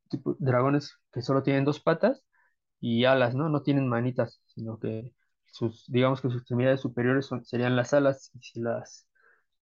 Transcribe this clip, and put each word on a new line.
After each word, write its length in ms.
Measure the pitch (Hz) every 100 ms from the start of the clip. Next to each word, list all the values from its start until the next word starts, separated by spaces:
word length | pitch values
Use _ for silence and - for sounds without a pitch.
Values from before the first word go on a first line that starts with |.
| _
tipo, 260 | - - -
dragones 600 | 135 123 135 143 143 - _
que 100 | -
solo 200 | 120 135
tienen 220 | 135 139
dos 160 | 139 143
patas 440 | - 160 208 277 _ _ _ _ _ _
y 240 | 123 117
alas, 300 | 123 135 123
¿no? 140 | 127 160
No 140 | 147
tienen 260 | 143 139 131
manitas, 540 | 117 123 123 113 - _
sino 320 | - 113 107
que 340 | 113 110 123 - _ _ _
sus, 400 | - 117 107 -
digamos 320 | 123 131 135
que 80 | 135
sus 100 | 123
extremidades 420 | - 120 131 131
superiores 460 | 123 120 120 135 135
son, 180 | 123
serían 320 | - 120 123 123
las 180 | 120
alas, 360 | 143 139 139 -
y 60 | 123
si 180 | - -
las, 480 | 117 117 - - _ _ _ _ _ _